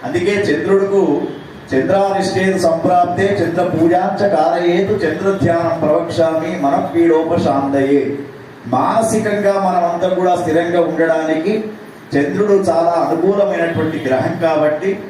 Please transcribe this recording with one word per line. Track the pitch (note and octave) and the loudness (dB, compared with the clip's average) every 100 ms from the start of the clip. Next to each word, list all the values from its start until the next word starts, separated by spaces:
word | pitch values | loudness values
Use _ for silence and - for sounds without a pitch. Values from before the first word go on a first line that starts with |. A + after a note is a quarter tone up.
| B2 | -4
అందుకే | F3 F3+ G3+ - | -2 0 0 0
చంద్రుడుకు | D3+ F3+ G3 G3 G3 D#3+ C#3 - - - - - | -2 2 2 2 2 2 0 -2 -8 -16 -18 -4
చంద్రారిష్టేతు | C3 - G3 G3 F#3+ F#3+ F#3 F#3+ - E3 | -2 2 2 2 0 -2 0 0 2 2
సంప్రాప్తే | E3 - F3+ F3 F#3+ G3 G3+ | 2 2 2 2 0 0 0
చంద్ర | E3 E3 F3 | 0 0 0
పూజాంచ | - E3 F3+ G3 G3+ G3+ | 2 4 4 0 0 0
కారయేతు | E3 E3 F3 F3 F3+ F#3+ G#3 | 2 2 2 2 2 0 0
చంద్ర | D#3+ E3 G3 F#3+ | -2 -2 -2 0
ధ్యానం | F3 E3 E3 E3 | 0 2 0 -2
ప్రవక్ష్యామి | D3+ - E4+ E3+ D#3+ D#3+ E3 F#3 | 0 0 0 0 0 0 -4 -2
మనఃపీడోపశాంతయే. | C#3 C#3 - E3+ E3 D#3+ E3 E3+ D3+ C#3 C#3 C#3 C3+ C#3 C3 - - - - - A#2+ | 0 0 0 2 4 4 2 0 0 0 0 0 2 2 0 -6 -10 -16 -20 -16 -4
మానసికంగా | D#3 E3 A3+ A3+ G#3+ G#3 G3+ G3+ G3 F#3+ | -2 2 0 2 0 0 0 0 0 0
మనమంతా | F3+ E3+ E3+ F#3 F3+ | 0 0 0 -2 0
కూడా | F3+ F3 | 2 0
స్థిరంగా | D#3+ D#3+ E3+ F3 D#3 | 0 0 2 0 0
ఉండడానికి | D#3 E3 D#3+ D#3+ D#3+ F#3 A3 - - - - - | 0 0 0 0 -2 0 -2 -4 -12 -18 -20 -4
చంద్రుడు | C#3 C#3+ F#3+ G#3 G3 F#3+ | -2 -2 0 2 2 2
చాలా | E3 E3+ E3+ | 0 2 0
అనుకూలమైనటువంటి | E3+ E3 F#3 G3+ G3+ E3+ E3+ E3 D#3+ D#3 C3+ | 0 0 0 2 0 0 -2 -2 -4 -4 -2
గ్రహం | B2+ D#3+ - E3 | -2 -2 -2 0
కాబట్టి | D3+ D3+ D3+ G3 A3 | 2 0 0 -4 -4